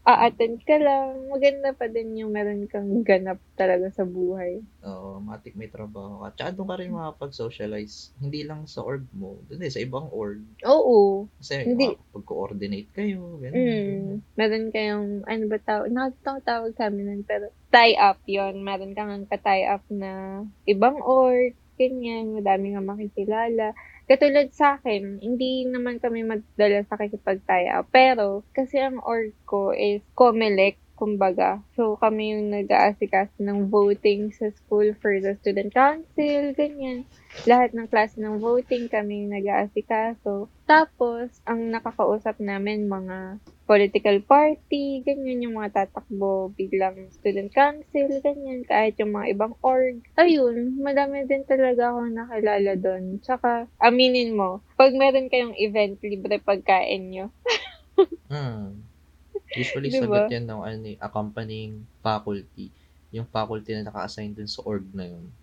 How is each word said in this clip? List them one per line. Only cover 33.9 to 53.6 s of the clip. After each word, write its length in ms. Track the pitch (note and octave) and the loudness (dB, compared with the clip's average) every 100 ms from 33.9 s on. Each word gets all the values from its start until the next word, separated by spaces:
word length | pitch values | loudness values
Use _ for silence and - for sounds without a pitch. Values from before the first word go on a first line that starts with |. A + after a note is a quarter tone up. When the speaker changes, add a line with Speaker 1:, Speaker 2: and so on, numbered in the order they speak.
| G3+ G#3 G3+ G#3 | 4 2 2 -2
Speaker 1:
sa 160 | - G#3+ | -4 -6
school 460 | G#3 _ G#3 G#3 G#3+ | -6 _ 2 2 2
for 160 | G#3+ | -2
the 220 | G3 F#3+ G3+ | 0 -2 -2
student 320 | - G3+ G3 | -2 -2 0
council, 800 | B3 C4+ D#4 D#4+ - D4 D4 C#4+ | 4 4 4 -6 -2 0 2 0
ganyan. 520 | C4+ D4 D4 C4 B3 C4 _ _ - | -2 -2 -2 -8 -8 -12 _ _ -6
Lahat 260 | - A#3+ B3 | 4 6 6
ng 160 | A#3 A3+ | 0 0
klase 300 | A3+ G#3+ - | 2 2 0
ng 240 | G#3+ G#3+ | -6 -2
voting, 480 | A3+ B3 B3 B3 A#3 | 2 0 2 -4 -2
kami 340 | A3 G#3 G#3 | -4 -2 -6
yung 140 | G#3 G3+ | -6 -4
nag-aasikaso. 1120 | G3 G3 G3+ G#3+ G#3+ A3 A3+ A3+ - G3+ G#3 _ | 0 0 0 -4 -2 -2 -2 -4 -6 -6 -8 _
Tapos, 640 | - D#4 D#4 _ A#3+ A#3 A#3+ _ | 6 6 6 _ -2 -2 -8 _
ang 240 | - A#3 A3+ | -6 -4 -2
nakakausap 680 | A3+ A3+ - G#3 G#3 A3 G#3+ | -4 -6 0 0 2 -2 -4
namin, 480 | G#3 G3 G3+ G#3+ G#3 | -6 -4 -4 -2 -2
mga 500 | G3 F#3 F#3 F#3 G3+ - _ | -4 -6 -10 -10 -14 -18 _
political 540 | - G#3 G3+ G3+ G#3 G3+ | 4 6 6 2 2 2
party, 840 | G3+ C#4+ D4+ D4+ _ C#4+ C#4 C4+ | 6 6 6 2 _ -4 -2 -4
ganyan, 400 | B3+ C#4 C4+ B3 | -2 -2 -2 -4
yung 100 | A#3+ | -4
mga 320 | A3 G#3 G#3 G3 | -6 -2 -2 -2
tatakbo 640 | - - G3 G3 F#3+ F#3+ | -6 -10 -4 0 0 -2
biglang 460 | G3+ G3 G3 F#3+ F#3+ F#3+ | -6 -4 0 0 -4 -20
student 400 | _ G#3 G3 G3+ | _ -4 -2 -2
council, 560 | - C#4+ D4+ - D4 C#4 C#4 | 4 2 2 -4 -2 0 0
ganyan, 460 | C#4+ C#4+ C#4 B3+ | -2 -4 -8 -10
kahit 320 | B3 G#3 A3 G#3+ | 0 2 2 0
yung 140 | G#3+ | -4
mga 180 | G#3 G#3 | -2 -4
ibang 240 | G3 G#3+ A#3 | -2 -4 0
org. 400 | C4 C4 B3+ A#3+ - - | 0 2 0 -2 -8 2
Ayun, 640 | F4 D#4 B3 A#3 B3 C4 | 4 6 2 0 -4 -4
madami 420 | C#4 C#4 C#4 C#4 | 0 0 0 -2
din 200 | C4 C#4 | 0 -2
talaga 480 | C#4 C4 C4 B3 A#3+ | 2 2 4 4 2
akong 160 | A#3+ A#3 | 0 -4
nakilala 600 | A3+ A#3 A3+ G#3+ G#3 G3+ | -6 -6 -2 2 2 2
dun. 460 | F#3+ F#3+ F#3 F#3 G3 | 0 -2 -4 -6 -10
Tsaka, 480 | - B3+ B3 A#3+ | -4 0 0 0